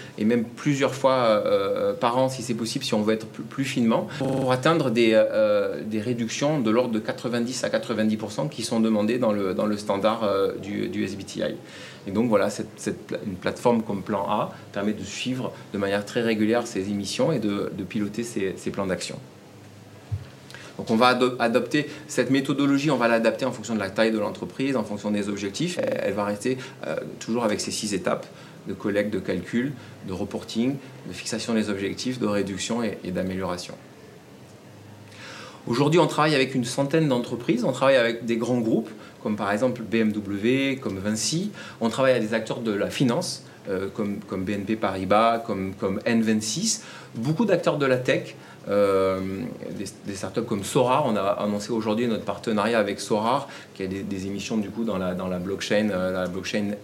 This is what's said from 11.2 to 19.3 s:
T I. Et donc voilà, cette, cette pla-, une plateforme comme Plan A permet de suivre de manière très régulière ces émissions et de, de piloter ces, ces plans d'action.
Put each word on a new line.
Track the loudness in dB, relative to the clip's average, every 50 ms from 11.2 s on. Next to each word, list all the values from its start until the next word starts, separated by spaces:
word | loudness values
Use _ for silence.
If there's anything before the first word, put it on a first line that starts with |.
| -10
T | -10 -6 -4
I. | -4 -4 -4 -6 -10 -16 -18 -16 -16 -16 -16 -14 -8 -4
Et |
donc | 0 0 2 4
voilà, | 4 4 2 2
cette, | 0 -4 -8 -10 -10 -8
cette | -6 -4 -4 -6 -6
pla-, | -8 -8 -6 -6
une | -6 -8
plateforme | -4 -4 -4 -4 0 2 2 4 4 2
comme | 0 -4 -4
Plan | -2 -2 -2 -2 0 0
A | 0 0 -2 -2 -6 -10 -16 -10
permet | -6 -2 -2 -2 -2
de | -2 -6
suivre | -8 -8 -6 -4 -4 -2 -2 -4 -6 -6 -10 -10 -8 -4
de | -2
manière | 0 0 0 0 -2
très | -2 -2 0
régulière | 2 2 2 2 4 4 4 2 0
ces | 0 -2 -4 -2 -2
émissions | -2 -2 -2 -2 0 0 2 2
et | 2 2
de, | 0 0 0 0 -2 -4 -4 -6
de | -6
piloter | -4 -2 -2 -2 -2 -2 -4 -6
ces, | -4 -4 -2 -2 -2 -2 -4
ces | -6 -6
plans | -4 -4 -2 -2
d'action. | -2 -2 -4 -6 -10 -10 -12 -16